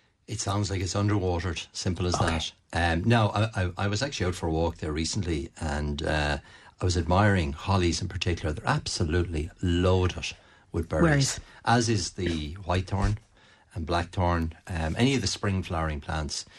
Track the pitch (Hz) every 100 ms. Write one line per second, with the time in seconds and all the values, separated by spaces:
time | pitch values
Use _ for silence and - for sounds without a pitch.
0 | _ _ - 107 - 101 95 95 95 101
1 | 104 104 92 85 90 78 - - 98 87
2 | 90 82 85 80 - - - 82 85 82
3 | 104 117 104 104 98 98 90 87 101 107
4 | 139 - 90 87 82 80 82 82 80 76
5 | 82 - 78 76 - - 78 73 76 71
6 | 78 76 73 73 - - - - 92 87
7 | 80 92 104 98 73 71 - 98 87 78
8 | 92 85 90 82 78 76 - 151 - -
9 | 82 87 85 78 - - 92 87 92 92
10 | 90 85 - - - - _ 85 82 -
11 | 165 143 135 - - - - 120 117 104
12 | - - 87 80 73 90 87 92 - 98
13 | 101 107 _ _ - _ _ - 80 85
14 | 85 - 87 85 82 - - 87 80 98
15 | 127 135 101 - 104 95 90 82 80 76
16 | 78 78 73 - -